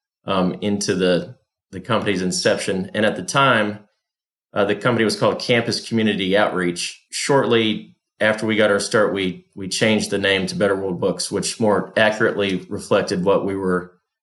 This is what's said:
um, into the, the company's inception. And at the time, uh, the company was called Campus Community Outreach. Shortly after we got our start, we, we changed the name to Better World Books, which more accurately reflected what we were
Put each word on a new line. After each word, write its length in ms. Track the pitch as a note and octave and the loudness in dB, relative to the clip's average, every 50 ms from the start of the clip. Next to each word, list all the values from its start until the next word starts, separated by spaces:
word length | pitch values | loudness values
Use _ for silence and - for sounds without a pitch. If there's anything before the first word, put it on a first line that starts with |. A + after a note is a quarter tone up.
| _ _ _ _ - | _ _ _ _ -6
um, 280 | F#2+ G2 F#2 F#2 F2+ - - | -4 0 0 0 0 -2 -2
into 340 | - G#2 G2+ G2+ - - G2 | -4 -2 -2 -2 -2 -2 0
the, 420 | F2+ F#2 F2+ F2+ E2+ F2 - - _ _ _ _ _ _ _ - | 2 2 2 2 2 -2 -4 -12 _ _ _ _ _ _ _ -14
the 80 | F#2 | -10
company's 420 | - - A2+ G#2 - - G2+ F#2 F#2 | -4 -2 -2 -2 0 -2 -2 -2 -2
inception. 680 | F2+ F2 - - A2 G2+ - - - F#2+ F#2 F#2 - - | -2 -2 0 0 0 0 0 -2 -4 -4 -4 -4 -4 -2
And 100 | G#2+ A2 | 0 0
at 120 | G#2 - | 0 0
the 80 | - F#2 | -2 -6
time, 560 | - - C#3 C#3 C3+ A#2+ A2 G#2 G#2 G2+ G2+ - _ _ _ _ _ _ _ _ _ _ _ _ _ - | -2 0 2 4 4 4 2 0 -2 -4 -8 -14 _ _ _ _ _ _ _ _ _ _ _ _ _ -2
uh, 120 | G#2 G2+ | 0 0
the 120 | G2+ G#2 | 2 0
company 280 | - - B2+ A#2 A2+ A2+ | 0 0 0 2 2 2
was 120 | G2+ - | 2 2
called 220 | - A#2+ G#2+ - - | 2 0 0 0 0
Campus 480 | - - B2 A#2 A2+ A#2 G2+ - - | 0 0 2 2 2 0 -4 -6 -4
Community 500 | - A#2 A2+ A2 G#2+ G2 F2+ G2 F#2 F#2+ | -2 0 0 2 2 0 0 0 2 2
Outreach. 680 | G#2 G#2 - - F#2 F2+ F2+ F2 - - - - - _ _ | 2 2 2 0 0 -2 -2 -2 -4 -6 -10 -10 -14 _ _
Shortly 840 | - - - - C#3 C3+ A2 A2+ A#2 A2+ A2+ A2 G#2 - - - - _ _ _ _ - | -10 -6 -2 2 2 2 2 4 2 2 2 2 -2 -4 -6 -14 -20 _ _ _ _ 0
after 260 | G#2+ G#2+ G#2+ G#2+ A2+ | 0 0 0 0 0
we 100 | A2 G#2+ | 0 2
got 140 | G#2+ G#2+ G#2 | 2 4 4
our 100 | G2+ G2 | 2 0
start, 320 | - - - A2 G#2 F#2+ F#2+ | 0 0 2 2 2 2 0
we, 340 | G2 F#2+ F#2 F2 - - _ _ | -2 -2 -4 -4 -6 -12 _ _
we 140 | G2+ F#2+ F#2 | -12 -10 -8
changed 420 | - - A#2+ A2 G#2+ G2+ G2+ - | -4 0 0 2 2 2 0 -2
the 80 | G2+ G2+ | -2 -2
name 280 | G2 G2 G2 F#2+ F#2+ | 0 2 2 0 0
to 80 | F2+ F2+ | -2 -2
Better 220 | F2 G#2 G2+ G2 | 0 0 0 0
World 240 | F#2+ G2 F#2+ F2+ E2+ | 0 -2 -4 -4 -2
Books, 300 | G2 F#2+ E2+ - - - | -2 -2 -2 -2 -4 -4
which 300 | G2 F#2+ F2 - - - | -4 -4 -4 -4 -4 0
more 320 | A#2 G#2 G2+ F#2 - - - | 2 2 2 2 0 -2 2
accurately 680 | A2 A2 G#2+ G#2+ - A2+ G2 - G2+ G2+ G2 F#2 F2 - - | 2 2 4 2 2 0 0 0 0 -2 -2 -2 -4 -6 -8
reflected 560 | - - - - - G2 - - G2+ F2+ F2 | -10 -8 -2 0 2 2 2 0 -2 0 2
what 200 | G2 F#2+ E2+ - | 2 2 2 0
we 120 | G2 G2 | -2 -4
were 380 | G2 F#2+ F#2 F2+ F2+ F2 - - _ _ _ _ _ | -4 -2 -2 -2 -2 -4 -8 -16 _ _ _ _ _